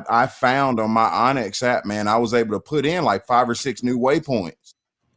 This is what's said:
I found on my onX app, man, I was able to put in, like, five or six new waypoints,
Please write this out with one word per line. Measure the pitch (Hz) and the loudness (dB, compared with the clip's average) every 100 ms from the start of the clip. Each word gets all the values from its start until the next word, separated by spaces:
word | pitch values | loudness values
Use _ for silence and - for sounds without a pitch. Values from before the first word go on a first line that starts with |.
| - | 2
I | 117 131 | 0 0
found | - 127 135 135 113 | 0 0 2 0 0
on | 110 | 0
my | 113 110 | 2 2
onX | 90 123 139 101 - | 2 2 0 -4 -4
app, | 123 120 101 | -2 -2 -2
man, | 104 104 | -4 0
I | 113 | 0
was | 117 | 2
able | 120 110 101 | 0 0 -4
to | |
put | - 151 139 | -4 -2 -2
in, | 175 127 | 0 0
like, | 98 - | -2 0
five | 123 117 | 2 2
or | 117 | -2
six | 139 110 | -6 -4
new | 123 127 | -2 0
waypoints, | 127 156 147 117 82 - - _ _ _ _ | 0 0 0 -4 -4 -10 -20 _ _ _ _